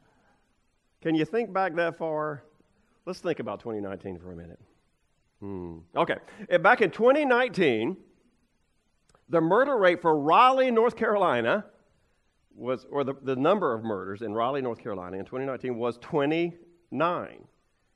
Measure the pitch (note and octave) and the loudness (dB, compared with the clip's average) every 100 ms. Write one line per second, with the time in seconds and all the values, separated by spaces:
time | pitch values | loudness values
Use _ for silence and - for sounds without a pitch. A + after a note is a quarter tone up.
0 | _ _ _ _ _ _ _ _ _ _ | _ _ _ _ _ _ _ _ _ _
1 | E3 D#3+ D#3 A3+ A3+ F#3 F#3 E3 E3+ D#3+ | -2 0 0 -2 -2 -2 -2 -2 -4 -4
2 | E3 D3+ D3+ C#3+ - _ _ _ _ _ | -6 -4 -6 -8 -16 _ _ _ _ _
3 | - F#3 F3+ D3 A2+ G2+ A#2 G#2+ G2 F#2+ | -14 -6 -4 -4 -6 -8 -8 -8 -8 -10
4 | G2+ F2 F2+ E2+ E2+ - _ _ _ _ | -12 -14 -14 -16 -18 -20 _ _ _ _
5 | _ _ _ - G2+ F#2+ F2 E2 F2 C#3+ | _ _ _ -16 -12 -10 -10 -14 -6 -2
6 | D#3+ A2 - - G#3 F3 F#3+ B3 F#3+ - | -2 -2 -8 -18 0 4 6 4 2 2
7 | A#3+ D4 C#4 A#3+ B3 F3+ D#3 A2 B2 F#3+ | 4 4 4 2 0 0 2 2 -2 -6
8 | - _ _ _ _ _ _ _ _ _ | -12 _ _ _ _ _ _ _ _ _
9 | _ _ - E3 E3 G#3 C#4 B3 F#3 F3 | _ _ -2 0 4 4 2 4 4 4
10 | E3 D#3 C#3+ F#3+ B3+ C4 C4 A3+ A#3 A3+ | 2 2 6 6 6 6 2 2 2 0
11 | A3+ G#3 F3 B2 A2+ G3+ - _ _ _ | 0 2 2 2 2 0 -4 _ _ _
12 | _ _ _ _ _ - A#2+ B2+ - C#3+ | _ _ _ _ _ -10 -6 -6 -6 -6
13 | C3 C3+ B2+ B2+ D3+ G#3 D#3+ A2+ A2+ G2 | -4 -6 -4 0 2 2 0 -2 -4 -6
14 | F#2 G#2 A2 G#2+ A#2 C#3+ B2+ A2+ A#2+ F#2+ | -8 -8 -6 -2 -2 -2 -6 -8 -10 -10
15 | F2+ F#2+ G2 B2+ C3+ B2 B2+ A2+ A#2+ A#2 | -8 -10 -10 -8 -8 -6 -6 -4 -4 -6
16 | - D#3 C#3+ D#3+ E3+ E3 - _ - B2 | -4 -2 0 0 -4 -8 -20 _ -10 -2
17 | E3 D#3+ D#2 - - _ _ _ _ | -2 -2 -8 -16 -20 _ _ _ _